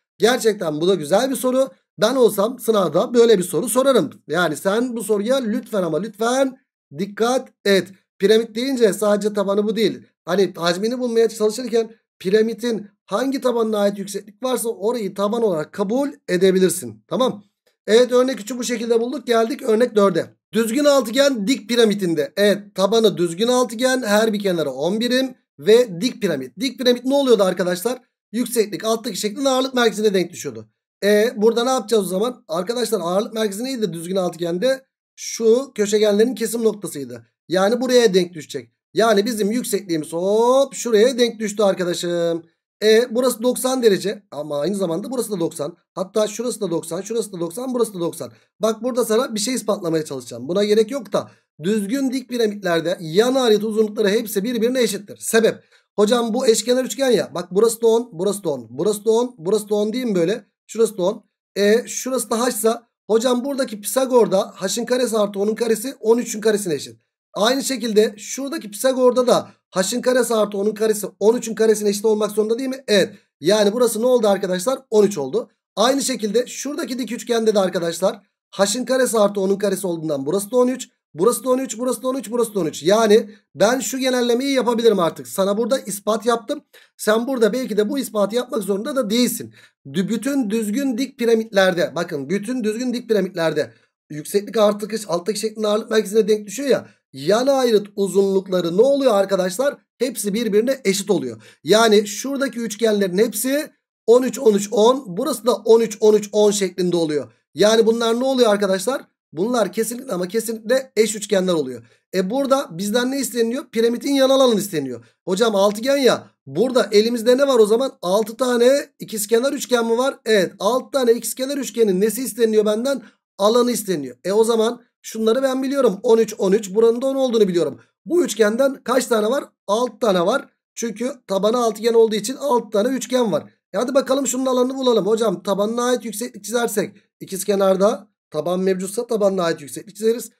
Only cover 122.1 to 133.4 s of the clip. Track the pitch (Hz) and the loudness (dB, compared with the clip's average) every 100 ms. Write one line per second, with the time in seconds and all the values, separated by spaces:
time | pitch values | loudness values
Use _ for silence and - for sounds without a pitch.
122.1 | 214 262 - 226 214 208 214 254 277 - | -2 -6 -2 0 2 2 0 -2 -4 -6
123.1 | _ _ - 202 240 247 233 - 170 131 | _ _ 0 2 4 2 0 -4 -6 -6
124.1 | - 180 208 226 226 220 240 _ _ - | -10 -2 2 2 2 0 -2 _ _ -14
125.1 | 226 220 247 269 262 262 277 240 185 240 | -4 0 2 0 -2 -2 0 0 0 2
126.1 | 226 220 - 196 208 196 202 226 240 269 | 2 2 0 0 0 0 2 2 2 -2
127.1 | 269 262 226 196 175 147 123 _ _ - | -2 0 2 2 2 -2 -6 _ _ -4
128.1 | 339 262 - 208 226 277 269 220 262 247 | 0 0 2 2 2 0 -2 -2 -2 0
129.1 | 226 214 277 - _ - 214 247 - 226 | 0 0 -2 -4 _ -4 -2 -2 -2 0
130.1 | 185 170 277 - _ _ - 233 208 247 | 2 2 0 -4 _ _ -10 -10 -6 -6
131.1 | - - 190 208 247 233 214 233 226 226 | -6 -6 -2 0 2 0 0 2 4 4
132.1 | 214 208 262 277 240 - 208 240 262 - | 2 -4 -6 0 0 0 0 0 -2 -2
133.1 | 254 226 151 | 0 0 -2